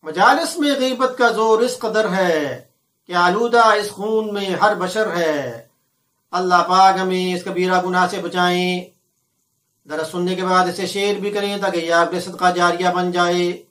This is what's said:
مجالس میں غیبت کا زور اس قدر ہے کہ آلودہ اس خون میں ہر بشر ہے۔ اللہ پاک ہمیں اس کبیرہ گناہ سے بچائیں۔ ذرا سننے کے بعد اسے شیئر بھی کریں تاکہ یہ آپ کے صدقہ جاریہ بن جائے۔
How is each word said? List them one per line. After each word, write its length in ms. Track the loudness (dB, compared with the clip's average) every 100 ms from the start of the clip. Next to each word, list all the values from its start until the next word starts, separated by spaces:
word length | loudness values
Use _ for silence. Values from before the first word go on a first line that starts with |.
مجالس 540 | -8 2 4 4 0 -2
میں 140 | -2 0
غیبت 380 | -2 0 -2 2
کا 100 | 0
زور 320 | 2 2 2
اس 200 | 2 -2
قدر 300 | -4 -2 0
ہے 560 | 0 0 0 -2 -8 -14 _ _ _ _
کہ 60 |
آلودہ 520 | 0 2 2 2 4 4
اس 260 | 4 -2
خون 420 | -6 -4 -2 -2
میں 160 | -6 -4
ہر 260 | 0 0 0
بشر 400 | -4 -2 -2 0
ہے۔ 520 | 0 -2 -4 -10 -18 _ _ _ _ _ _
اللہ 320 | -4 2 2 4
پاک 260 | 6 6 4
ہمیں 340 | 0 -2 -2 -4
اس 80 |
کبیرہ 380 | -4 -2 0 0 0
گناہ 220 | 0 0
سے 60 | -2
بچائیں۔ 800 | -6 0 0 2 0 -2 -6 _ _ _ _ _ _ _ _ _ _
ذرا 140 | -8
سننے 320 | -6 -4 -4 -2
کے 100 | 0
بعد 220 | 2 2
اسے 200 | -2 -6
شیئر 280 | -2 -2 -2
بھی 160 | -4
کریں 260 | -4 -4 -2
تاکہ 200 | -2 -2
یہ 160 | 0
آپ 180 | 2 2
کے 80 | -2
صدقہ 320 | -8 -2 0 2
جاریہ 320 | 0 2 0 0
بن 160 | -2
جائے۔ 520 | 0 0 0 -2 -4 -14